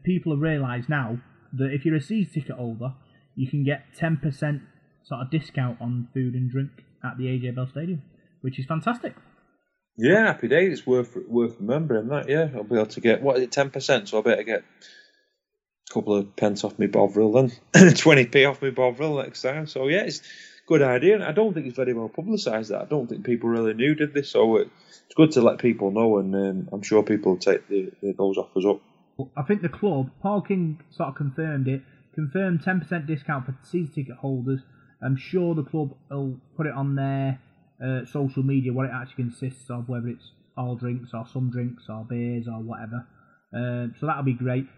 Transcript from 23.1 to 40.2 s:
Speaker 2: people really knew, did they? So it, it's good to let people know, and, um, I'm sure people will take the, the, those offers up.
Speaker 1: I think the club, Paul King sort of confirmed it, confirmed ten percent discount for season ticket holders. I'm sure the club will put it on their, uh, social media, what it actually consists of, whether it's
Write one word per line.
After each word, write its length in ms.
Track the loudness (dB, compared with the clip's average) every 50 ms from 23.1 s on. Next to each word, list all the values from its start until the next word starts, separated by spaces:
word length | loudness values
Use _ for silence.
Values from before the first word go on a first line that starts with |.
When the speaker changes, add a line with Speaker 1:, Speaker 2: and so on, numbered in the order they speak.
| -8 -6 -2
Speaker 2:
people 260 | -2 -2 0 0 0
really 240 | 0 2 0 0 0
knew, 220 | 2 2 2 2
did 180 | 2 0 -2 -2
they? 100 | -4 -4
So 340 | 2 4 4 6 6 6
it, 120 | 4 2 0 -6 _ _ _ -20 -20 _
it's 100 | _ 6
good 160 | 6 6 8
to 100 | 8 6
let 180 | 6 6 4 4
people 320 | 2 0 2 2 0 0
know, 260 | 2 2 4 4 4
and, 180 | 2 2 0 0
um, 340 | 0 0 0 -2 -4 -6 -8
I'm 100 | -10 -10
sure 220 | -2 4 4 4 4
people 300 | 4 0 2 2 2 0
will 60 | 2
take 280 | 2 2 2 2 0
the, 240 | -2 -2 -2 -2 -4 -8 _
the, 120 | -6 -6 -2
those 200 | 0 0 0 0
offers 280 | -2 -4 -4 _ 0 2
up. 160 | 2 0 0 -4 _ _ _ _ _ _ -12 -12 -10 _
Speaker 1:
I 60 | -6 -2
think 180 | 0 0 0
the 80 | 0 -6
club, 400 | -4 -2 -2 0 0 0 -2 -4 -6 -6 -4
Paul 180 | -2 -2 -2
King 380 | -2 -2 -2 -2 0 -2 -4 -8 -12 _
sort 200 | -8 -6 -6 -6
of 60 | -4
confirmed 520 | -6 -6 -6 -4 -4 -4 -4 -2 -2 -2
it, 160 | -2 -2 -4 -6 _ _ _ _ _ _
confirmed 480 | -6 -6 -4 -2 -2 0 0 0 0 0
ten 160 | 0 -2 -2
percent 260 | -2 -4 -6 -6 -4
discount 400 | -4 -6 -6 -4 -4 -4 -4 -4
for 100 | -8 -10 -10
season 320 | -12 -6 -4 -4 -4 -4 -6
ticket 220 | -8 -8 -8 -10
holders. 460 | -8 -6 -4 -4 -2 -2 -2 -4 -4 -6 _ _ _ _ _ _ _ -2
I'm 120 | -2 -2
sure 360 | -2 -4 -4 -2 0 0 0 0
the 100 | -2 -4
club 320 | -4 -4 -4 -4 -4 -8 -12 _ _
will 300 | -8 -6 -6 -6 -8 -10 -14 _ _
put 80 | -6 -6
it 80 | -4 -4
on 220 | -4 -2 -2 0
their, 440 | 0 -2 -2 -2 -2 -2 -2 -4 -6 _ _ _ _ _ _ _ _ -4
uh, 220 | -4 -4 -4 -6
social 360 | -6 -4 -2 -2 -2 0 0
media, 320 | 0 2 2 2 0 0 -2
what 120 | -2 -4
it 60 | -4
actually 340 | -6 -8 -12 -10 -6 -6 -6
consists 440 | -6 -6 -8 -10 -10 -10 -12 -12 -10
of, 180 | -10 -10 -8
whether 200 | -6 -8 -6 -6
it's 240 | -8 -10 -10